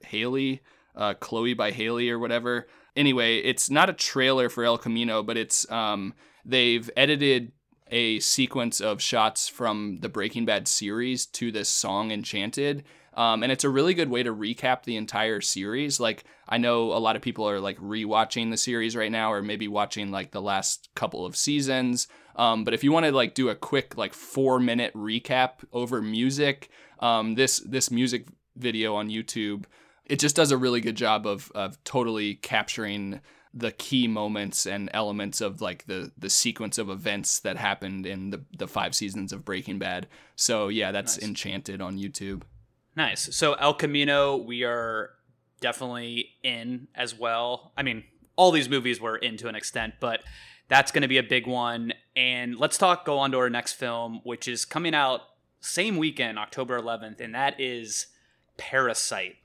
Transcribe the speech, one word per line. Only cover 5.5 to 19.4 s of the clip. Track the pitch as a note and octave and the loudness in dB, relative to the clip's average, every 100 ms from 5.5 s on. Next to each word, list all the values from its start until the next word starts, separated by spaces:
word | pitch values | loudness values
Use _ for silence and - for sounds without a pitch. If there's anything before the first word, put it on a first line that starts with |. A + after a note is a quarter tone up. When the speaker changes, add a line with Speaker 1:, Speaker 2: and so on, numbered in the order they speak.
| - - | -2 0
Speaker 1:
um, | A2+ A2 G2+ G2 - - _ - | -2 -2 -2 -4 -10 -20 _ 0
they've | B2+ A#2+ A#2 A#2 - | 4 4 4 2 4
edited | C#3 D3+ C#3 B2+ A#2+ - _ _ - | 4 4 4 2 0 -12 _ _ -4
a | A#2 A#2 A2 | 0 0 0
sequence | - - B2+ C3+ A#2 - | 0 2 2 0 -2 0
of | A2 G2+ | -2 -2
shots | - A#2+ A2 - - | 0 2 2 2 -4
from | - A#2 G#2+ G#2 F2+ | -2 -2 -2 -4 -6
the | - | -6
Breaking | A2+ G#2 A#2+ | -4 -4 0
Bad | A2+ G#2 - | 0 2 0
series | - G#2 G#2+ B2 B2 - | -2 -2 -2 -2 -4 -6
to | - A#2+ | -6 -4
this | G#2+ G2 | -2 -2
song | - A2 G2 A2 | -2 0 -2 -2
Enchanted. | G#2 F#2+ G#2 G#2 C3+ C#3+ D3 - - _ - | -4 -4 -4 -4 -2 -2 -2 -8 -20 _ 0
Um, | A#2 A2 | 2 2
and | B2 | 2
it's | C3 | 2
a | C#3+ | 2
really | C3+ D#3+ | 4 4
good | F3 D3+ | 4 2
way | A#2+ | 0
to | A#2+ | 0
recap | G#2+ G#2+ A#2+ B2+ B2+ | -2 -4 0 0 0
the | - A2+ | -2 -4
entire | G#2+ G2+ A2 G#2 | -4 0 0 0
series. | - - G2 B2 D3 C3 | -2 -4 -4 -4 -2 0
Like, | A#2 G#2+ - - - | 0 -2 -8 -20 -4
I | A#2 | 0
know | A#2+ A#2+ A2+ | 4 4 2
a | A2 | 2
lot | A2 A2 | 2 2
of | |
people | B2 A2 G#2+ | -2 -2 0
are, | G2+ | 0
like, | G2 G2 | -2 -6
rewatching | G2+ G#2+ G#2+ G#2+ A2 B2 A2+ | -6 -4 0 2 2 0 -2
the | A2 | -2
series | - A#2 A2+ A2+ | 0 0 -2 -2
right | A2 | -2
now, | A2+ A2 | 0 0
or | G#2 | 0